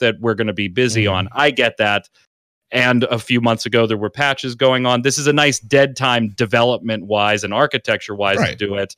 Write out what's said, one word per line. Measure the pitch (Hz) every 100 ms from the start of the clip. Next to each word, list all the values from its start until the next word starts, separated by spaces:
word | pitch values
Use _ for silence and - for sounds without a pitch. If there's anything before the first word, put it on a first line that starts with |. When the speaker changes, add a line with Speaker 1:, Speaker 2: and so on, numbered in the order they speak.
Speaker 1:
that | 120 104
we're | 117
gonna | 107 107
be | 98 101
busy | 98 127 110
Speaker 2:
Mm-hmm. | 101
Speaker 1:
on. | 92 92
I | 131 147
get | 127 120 -
that. | 104 101 - _ _ _ _ _ _
And | 123 123 123
a | 123 117
few | - 120
months | 117 113 107
ago, | 117 113
there | 107
were | 104
patches | - 143 135 131 120
going | 131 127 123
on. | 123
This | 135 151
is | 143
a |
nice | 147 147 123
dead | 107 139 139 127
time | 127 120 110
development-wise | 98 110 117 120 113 113 110 101 104 104 107
and | 98
architecture-wise | 110 147 123 - 107 - 101 101 101
to |
Speaker 2:
Right. | - 117
Speaker 1:
do | 101 101
it. | 98